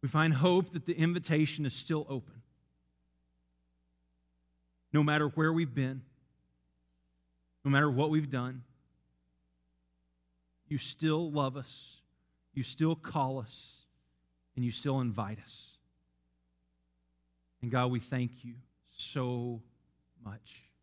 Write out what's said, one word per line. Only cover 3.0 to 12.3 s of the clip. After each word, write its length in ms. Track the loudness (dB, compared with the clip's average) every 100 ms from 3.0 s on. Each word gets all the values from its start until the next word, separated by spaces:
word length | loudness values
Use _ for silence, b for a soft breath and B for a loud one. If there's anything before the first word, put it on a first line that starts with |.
| _ _ _ _ _ _ _ _ _ _ _ _ _ _ _ _ _ _ _
No 100 | 2
matter 240 | 4 4 2
where 260 | 2 2
we've 220 | 4 0
been, 280 | 0 -2 -4 -12 _ _ _ _ _ _ _ _ _ _ _ _ _ _ _
no 60 | 2
matter 200 | 4 4
what 200 | 4 2
we've 200 | 2 0
done, 320 | -4 -4 -8 -16 _ _ _ _ _ _ _ _ _ _ _ _ _ _ _ _ _ _ _ _
you 100 | -6
still 540 | -6 -2 0 0 0
love 240 | 0 -2 -2
us, 400 | -14 -16 -20 -20 _ _ _